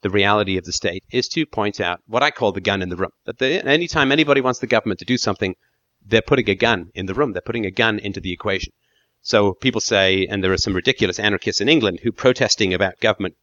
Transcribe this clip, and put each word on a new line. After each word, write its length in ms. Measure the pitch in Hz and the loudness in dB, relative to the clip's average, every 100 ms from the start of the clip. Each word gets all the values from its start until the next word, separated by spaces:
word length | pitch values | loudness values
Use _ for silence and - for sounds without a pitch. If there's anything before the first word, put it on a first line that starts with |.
the 80 | 104 | 0
reality 460 | 98 98 104 98 92 | 2 4 2 2 -2
of 80 | |
the 80 | 90 | -4
state 300 | - - 90 _ | -6 -6 -6 _
is 180 | 123 - | -4 -4
to 160 | - 151 | -4 -4
point 340 | - 104 - | -2 -4 -2
out 200 | 90 87 _ | -4 -4 _
what 160 | 113 | 0
I 80 | 143 | 0
call 220 | - 113 | 0 -2
the 80 | 95 | 0
gun 220 | 95 98 | -2 -2
in 60 | 92 | -2
the 60 | 87 | -4
room. 140 | 92 _ | -6 _
That 140 | - - | -14 -2
the, 280 | 131 160 - | 0 0 2
anytime 460 | 147 175 160 135 | 0 2 0 2
anybody 280 | 143 147 139 | 2 4 4
wants 200 | 127 123 | 2 -2
the 60 | 120 | 0
government 340 | 113 110 98 | 0 0 -6
to 40 | |
do 120 | - 123 | -2 -2
something, 360 | - 95 98 90 _ _ _ _ 101 | 0 -2 -4 -6 _ _ _ _ 0
they're 160 | 110 | 0
putting 260 | - 139 101 | 4 0 2
a 60 | |
gun 360 | 98 117 107 82 | 2 2 0 -2
in 120 | - 101 | -10 -6
the 80 | |
room. 180 | 98 143 | -2 -2
They're 100 | 92 | -2
putting 240 | - 117 101 | -6 -6 -4
a 40 | |
gun 280 | 92 113 107 | 0 0 0
into 220 | 101 92 | -6 -8
the 120 | 90 | -8
equation. 400 | 87 107 95 - _ _ _ _ _ | -8 -4 -4 -6 _ _ _ _ _
So 320 | - 113 101 | 0 2 2
people 260 | 92 131 120 | 0 -2 -2
say, 460 | - 104 95 95 92 | 0 2 4 2 0
and 140 | 101 | -2
there 80 | 92 | 0
are 60 | 92 | 0
some 160 | - | 0
ridiculous 440 | 92 110 127 101 90 | -2 0 0 0 0
anarchists 420 | 104 98 - - | -2 -2 -2 -2
in 80 | 104 | 2
England 320 | 160 110 87 | 2 2 -2
who 100 | 117 | -4
protesting 600 | - 127 127 120 - 98 | 2 2 2 0 2 0
about 260 | 90 95 - | 2 0 0
government 340 | 110 104 92 - | 0 0 -4 -6